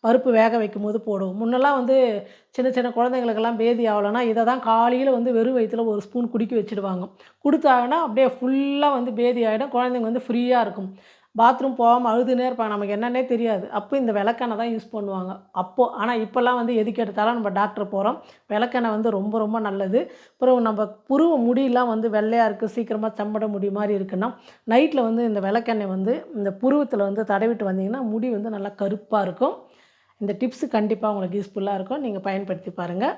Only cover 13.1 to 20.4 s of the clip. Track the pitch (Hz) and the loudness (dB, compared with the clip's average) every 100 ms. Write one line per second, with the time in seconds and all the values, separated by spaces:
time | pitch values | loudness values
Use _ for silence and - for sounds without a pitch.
13.1 | 247 262 240 233 202 196 - - 277 240 | -2 0 0 0 -2 -2 -6 -2 -2 0
14.1 | 208 202 233 247 214 233 226 - 220 202 | 0 0 -2 -4 -4 -4 -4 -6 -8 -6
15.1 | 190 185 190 - - 185 - 240 - 220 | -6 -6 -10 -10 -6 -6 0 0 0 -2
16.1 | 240 220 254 247 247 233 240 214 226 220 | -2 -2 0 2 2 0 0 -2 -2 -4
17.1 | 202 214 240 202 190 208 202 196 196 202 | 0 0 0 -2 -2 -2 -2 -6 -2 -2
18.1 | - - - _ 208 240 247 233 214 226 | -2 -10 -20 _ -2 -2 0 -2 0 0
19.1 | 202 208 220 214 220 214 196 190 220 349 | 0 -2 -2 -2 -2 -4 -4 0 0 -2
20.1 | - - _ | -12 -20 _